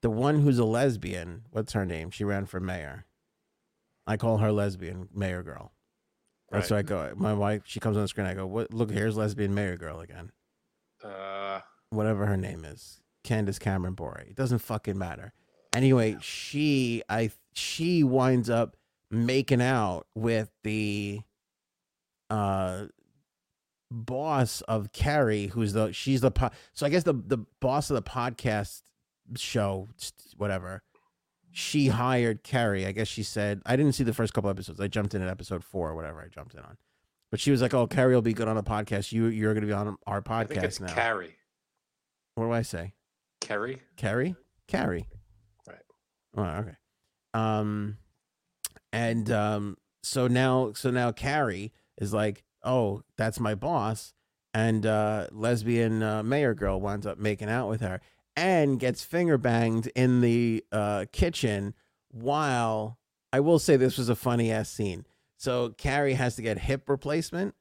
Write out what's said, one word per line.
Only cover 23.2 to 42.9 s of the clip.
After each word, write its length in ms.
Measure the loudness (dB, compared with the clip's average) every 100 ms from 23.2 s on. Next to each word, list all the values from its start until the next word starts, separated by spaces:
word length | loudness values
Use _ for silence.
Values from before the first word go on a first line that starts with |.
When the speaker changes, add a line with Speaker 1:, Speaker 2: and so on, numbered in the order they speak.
| _ _ _ _ _ _ _
Speaker 1:
boss 680 | -12 -6 -4 0 2 2 0
of 300 | -4 -4 -4
Carrie, 560 | 0 2 4 4 2 0
who's 260 | 0 0
the, 180 | 2 0
she's 300 | -2 0 4
the 100 | 4
po-, 180 | 2 -2 -4 -20
so 120 | -4 2
I 40 |
guess 140 | 2
the, 100 | 2
the 260 | 0 0 -4 -4 _
boss 300 | 0 0 0
of 60 | -2
the 60 |
podcast 800 | -2 -4 -4 -2 -2 0 -2 -10 _ _ _ _ -16 -10
show, 520 | -4 0 0 -2 -8 -14
s-, 120 | -16 -16 -20 -6
whatever. 440 | -4 -2 -6 -14 _ _ _ _ _ _ _
She 360 | -10 -2 2 4
hired 560 | 4 2 2 2 0
Carrie. 420 | -2 0 2 0 -2
I 60 |
guess 160 | -2 -4
she 160 | -4
said, 380 | -6 -2 -2 -2 0
I 100 | 2
didn't 180 | 4
see 100 | 2
the 100 | 0
first 200 | 0 0
couple 160 | 0 -2
episodes. 300 | -4 -8 -6
I 60 | -4
jumped 260 | -2 -2
in 80 | -2
at 80 | -4
episode 340 | -6 -6 -8
four 260 | -6 -6 -4
or 60 | -4
whatever 260 | -8 -12
I 60 | -16
jumped 260 | -18 -18
in 60 | -18
on. 160 | -20 -20 _ _ _ _ _
But 80 | -2
she 100 | 2
was 100 | 4
like, 120 | 4
"Oh, 140 | 2 2
Carrie 260 | 4 6
will 80 | 6
be 120 | 4
good 140 | 0 0
on 80 | 0
a 80 |
podcast. 480 | 0 -4 -2 -4 -2
You, 140 | 0 0
you're 260 | 2 2
gonna 120 | 2 0
be 80 |
on 240 | -2 -2 -6 -6
our 160 | -6 -2
Speaker 2:
I 160 | -4 -2
think 180 | -2
it's 140 | -2 -4
Speaker 1:
podcast 80 | -6
now." 60 |
Speaker 2:
Carrie. 420 | -2 0 -2 -6 -16 _ _ _ _ _ _ _ _ _ -4
Speaker 1:
What 100 | 0
do 60 |
I 100 | 0
say? 320 | -2 -6 -10